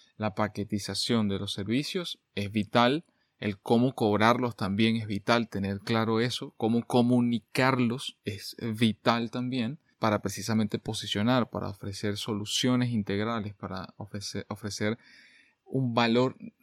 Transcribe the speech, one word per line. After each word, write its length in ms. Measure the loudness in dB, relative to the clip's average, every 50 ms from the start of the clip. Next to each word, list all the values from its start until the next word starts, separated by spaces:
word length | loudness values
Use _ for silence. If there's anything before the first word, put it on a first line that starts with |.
| _ _ _
la 180 | -6 -6 -4 -2
paquetización 920 | -2 -2 -2 -2 -6 -6 -4 -4 -4 -4 -4 -4 -4 -2 0 0 2 2 0
de 100 | 0 -2
los 140 | -4 -6
servicios 680 | -6 -6 -4 -2 -2 -2 -2 -2 -4 -6 -6 -6 -10 -12 _ _ _
es 160 | -6 -6 -2
vital, 540 | -2 -2 -2 2 2 2 4 4 2 0 -4 _ _ _ _ _ _ _
el 180 | -6 -6 -6 -4
cómo 360 | _ 2 4 4 4 4 2
cobrarlos 640 | 2 2 2 4 4 4 4 4 4 0 -4 -4
también 400 | -4 -4 -2 2 2 2 2 2
es 100 | 0 -2
vital, 420 | -4 -6 -4 0 2 2 2 2 -2
tener 300 | -4 -4 -4 -2 -4 -6
claro 420 | -4 -2 0 0 2 2 2 0
eso, 340 | 0 0 -2 -6 -8 -12 -6
cómo 280 | _ 0 2 2 2 2
comunicarlos 1300 | 2 4 4 4 6 4 4 4 2 0 -2 -4 _ 0 2 2 4 4 4 2 0 0 -2 -6 -10 -12 _ _
es 320 | -8 -8 -8 -12 -14 -12 -8
vital 680 | -6 -6 0 2 2 2 2 2 _ 0 2 2 -2 -4
también 480 | -4 -6 -4 -4 -4 -4 -4 -4 -6 -8 _ _ _ _
para 220 | 0 2 2 0
precisamente 580 | -2 -4 -6 -6 -4 0 2 2 2 0 -2 -4
posicionar, 680 | -4 -6 -6 -6 -6 -4 -2 0 2 2 2 2 0 0
para 200 | -4 -6 -6 -6
ofrecer 480 | -8 -8 -10 -10 -8 -4 -4 -4 -4
soluciones 760 | -4 -4 -4 -4 -4 -4 -2 -2 0 2 2 2 2 2 2
integrales, 640 | 0 0 0 0 -2 -2 -2 -2 -4 -4 -6 -8 -10
para 400 | -10 -10 -10 -8 -10 -10 -12 -12
ofrecer, 480 | -14 -14 -10 -10 -10 -10 -8 -8 -8 -8 -8
ofrecer 500 | -10 -8 -8 -8 -6 -2 -2 -2 -2 -4 _ -18 -20 -20 -20 _ _ _ _ _ _ _ _
un 300 | -4 -2 0 0 2 2
valor 420 | 2 4 6 6 4 4 2 0 -6 -12 -18 -18 _